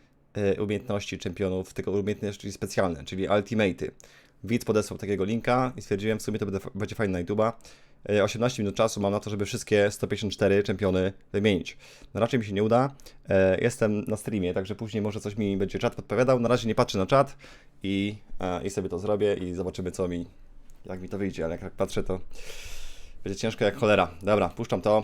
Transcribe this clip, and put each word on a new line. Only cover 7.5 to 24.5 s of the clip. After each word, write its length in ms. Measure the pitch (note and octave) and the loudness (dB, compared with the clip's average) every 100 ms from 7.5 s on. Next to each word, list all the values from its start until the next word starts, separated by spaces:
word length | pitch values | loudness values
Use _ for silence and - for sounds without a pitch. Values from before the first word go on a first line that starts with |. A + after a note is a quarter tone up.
| - - - - - - | 0 -16 -20 -20 -16 0
E, 140 | G#2 | 4
osiemnaście 400 | G2+ G#2+ B2 - | 4 2 0 0
minut 120 | G2+ F#2+ | -2 2
czasu 260 | A2 - | 0 2
mam 100 | G2+ | 0
na 80 | G#2 | 0
to, 100 | G#2 | -2
żeby 160 | G#2 G2+ | -4 -2
wszystkie 460 | A#2 - G#2 G2+ | -4 2 4 4
sto 160 | - G2+ | 2 -4
pięćdziesiąt 260 | G#2 G#2 | -2 -4
cztery 300 | - G2+ G2 | 2 4 4
czempiony 500 | G#2 F#2+ G2 F#2 F#2 - - | 2 0 2 2 0 -2 -6
wymienić. 460 | G#2 G#2+ F#2 - - - - - | 0 2 2 -2 -14 -20 -20 -10
No 60 | G2 | -2
raczej 200 | A2+ B2+ | 2 2
mi 60 | G2+ | 0
się 80 | |
nie 100 | G2 | 0
uda. 320 | A2 A#2 C#3 - - - - | 4 4 4 -2 -18 -20 2
E, 320 | G2 F#2+ F#2+ | 4 6 4
jestem 440 | A#2+ - A2 G#2 G#2 | 2 2 0 0 -2
na 120 | G#2+ | -4
streamie, 360 | - G#2+ F2+ | -4 -2 0
także 220 | F2+ F#2+ G2+ | -2 -4 -8
później 260 | A2 A2 | -6 -4
może 180 | G#2 G#2 | -4 -4
coś 180 | G#2 G#2+ | -6 -2
mi 200 | G2+ G2 | 0 0
będzie 220 | F#2+ F#2+ | -2 0
czat 160 | A#2+ - | -2 -2
podpowiadał. 440 | - G#2+ C3 B2+ | -2 2 4 4
Na 100 | A#2 | 4
razie 180 | A#2+ A2+ | 2 2
nie 80 | A2 | 2
patrzę 220 | A#2+ G#2 | 2 0
na 80 | F#2+ | 4
czat 320 | C3+ C#3 - - - - - | 4 4 -2 -20 -20 -20 -8
i, 340 | G2 G2 G2+ G#2 - - | -2 0 0 -4 -8 -4
e, 240 | F#2 F2+ | -2 -2
i 60 | G2 | -4
sobie 200 | G#2 F#2+ | -4 -4
to 100 | - | -4
zrobię 340 | G#2 G#2 G#2 | 0 2 2
i 200 | G2+ F2+ | 0 -2
zobaczymy, 380 | F2 F#2 - F#2 | -4 -4 -4 -6
co 160 | E2+ F#2 | -2 -2
mi, 180 | F2 E2+ - - - - - F2+ | -2 -6 -12 -20 -20 -18 -18 -12
jak 160 | F#2 | -10
mi 80 | F2+ | -8
to 80 | G2 | -4
wyjdzie, 280 | G2+ - D#2+ | -4 -2 -4
ale 80 | |
jak 80 | E2+ | -4
tak 120 | F#2+ | -8
patrzę, 300 | - F#2+ - | -4 -2 -2
to 160 | - F#2 - - - - - - - - - - | -2 -4 -4 -8 -8 -10 -10 -8 -8 -8 -12 -10
będzie 160 | - G2 | -8 -4
ciężko 260 | A2+ - G#2 | -4 2 0
jak 120 | G2 | 4
cholera. 340 | G#2+ G2+ F2 - | 4 6 4 0
Dobra, 280 | G2+ G#2 | 2 2
puszczam 320 | F2+ | 2